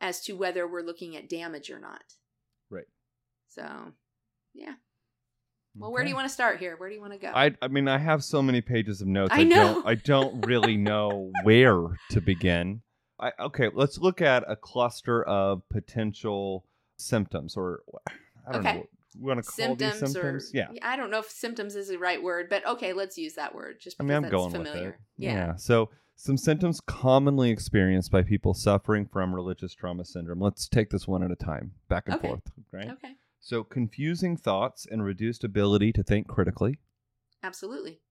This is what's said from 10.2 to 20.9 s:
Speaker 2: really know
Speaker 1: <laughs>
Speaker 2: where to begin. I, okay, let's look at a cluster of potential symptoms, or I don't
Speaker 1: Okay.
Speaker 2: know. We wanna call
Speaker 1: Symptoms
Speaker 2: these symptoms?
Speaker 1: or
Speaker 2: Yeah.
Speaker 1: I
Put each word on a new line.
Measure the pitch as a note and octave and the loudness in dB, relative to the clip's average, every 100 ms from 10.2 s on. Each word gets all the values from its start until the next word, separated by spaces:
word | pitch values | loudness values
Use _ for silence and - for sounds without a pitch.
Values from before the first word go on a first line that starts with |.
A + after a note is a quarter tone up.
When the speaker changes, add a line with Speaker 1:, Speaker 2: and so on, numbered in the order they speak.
| C3+ A#2 A2+ | 4 0 2
Speaker 2:
really | B2 A2+ G#2 | 4 4 4
know | G#2 G#2+ G#2 G2+ F#2+ F#2 | 2 2 0 -2 -4 0
Speaker 1:
<laughs> | |
Speaker 2:
where | G#2 A#2 C3 F#2 E2+ F2 - | 6 10 10 6 2 -6 -2
to | - | 0
begin. | E2+ F2+ F2+ E2+ F2+ A2 - _ _ - | 2 2 2 2 -2 -8 -14 _ _ -8
I, | B2 - | -8 -6
okay, | B2+ - A2 | -8 0 0
let's | - C#3+ - | 2 -2 2
look | F#3 F3+ | -2 2
at | D#3 B2+ - | 4 4 0
a | |
cluster | G#2+ - B2 A#2+ - - A#2 | -8 -6 -2 -2 -2 -2 0
of | - G2 G2 F#2+ - | 2 2 2 -2 -4
potential | G#2 - A#2 G#2+ G2+ A2 G2+ G2 F#2+ - _ _ - | -8 -6 -4 -4 -4 -6 -4 -4 -8 -12 _ _ -18
symptoms, | - A2+ F#2+ F2 D2+ - | -4 -2 -2 -6 -8 -6
or | F2+ E2+ - - - - _ _ - | -6 -8 -12 -16 -16 -16 _ _ -8
I | |
don't | A2+ G#3 | -4 -2
Speaker 1:
Okay. | - | -4
Speaker 2:
know. | - _ _ - | -10 _ _ -10
We | C3+ | -4
wanna | A#2+ | -4
call | - | -4
Speaker 1:
Symptoms | - A3+ A#3+ C3+ G#3+ | -4 -4 -2 -4 -2
Speaker 2:
these | C#3 | -4
symptoms? | C3+ C3+ C3+ - | -2 -4 -6 -6
Speaker 1:
or | C3+ | -4
Speaker 2:
Yeah. | - - | -4 -6
Speaker 1:
I | A#3 | -6